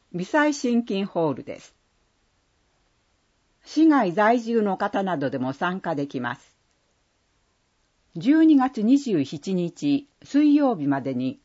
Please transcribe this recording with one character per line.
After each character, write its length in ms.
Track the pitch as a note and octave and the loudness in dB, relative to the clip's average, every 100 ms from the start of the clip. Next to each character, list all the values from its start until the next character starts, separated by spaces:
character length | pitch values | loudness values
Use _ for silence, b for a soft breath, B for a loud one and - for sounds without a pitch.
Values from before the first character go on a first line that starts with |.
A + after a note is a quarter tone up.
| _ | _
微 100 | F3 | -10
細 300 | F3+ D4+ D4+ | -2 0 0
心 300 | D4 B3 A#3 A#3 | 0 -2 -2 -2
筋 160 | G3 | -4
ホ 260 | G3 F3+ D#3+ | -4 -2 -2
ー 40 | |
ル 100 | C3+ | -4
で 160 | - - | -10 -16
す。 160 | - _ _ _ _ _ _ _ _ _ _ _ _ _ _ _ _ _ _ _ - | -18 _ _ _ _ _ _ _ _ _ _ _ _ _ _ _ _ _ _ _ -8
市 220 | D4 D#4+ | 2 4
外 260 | C#4+ F#3+ | 4 2
在 260 | E3+ G#3+ B3 | 2 2 2
住 220 | A3+ A#3 | 0 -2
の 160 | G#3 F#3+ | 0 -2
方 260 | G#3 G3+ | -4 -4
な 140 | F#3+ D#3+ | -4 -2
ど 120 | C#3 | -4
で 100 | - | -4
も 120 | B2+ | -6
参 300 | C#3+ F3+ F#3 | -4 -4 -6
加 140 | F3+ C#3+ | -6 -6
で 120 | C#3+ | -6
き 140 | C3+ | -6
ま 140 | A#2+ B2 | -8 -10
す。 180 | _ _ _ _ _ _ _ _ _ _ _ _ _ _ _ _ _ E3+ | _ _ _ _ _ _ _ _ _ _ _ _ _ _ _ _ _ -6
十 280 | G3+ D#4+ | 0 4
二 120 | D#4+ C#4+ | 6 6
月 280 | C4 A#3 | 2 0
二 160 | G#3+ C#4 | 2 2
十 260 | C4 F3 C3+ | 2 -2 -2
七 300 | D3+ - F3+ | -6 -4 -4
日 520 | F3 - C#3+ C#3+ - _ | -4 -4 -2 -2 -2 _
水 320 | - C#4 D4+ | -4 2 4
曜 220 | D4 C#4 F3 | 4 2 0
日 100 | C#3+ | -2
ま 160 | C#3 | -2
で 140 | C3 B2 | -2 -4
に 240 | C3 - | -4 -6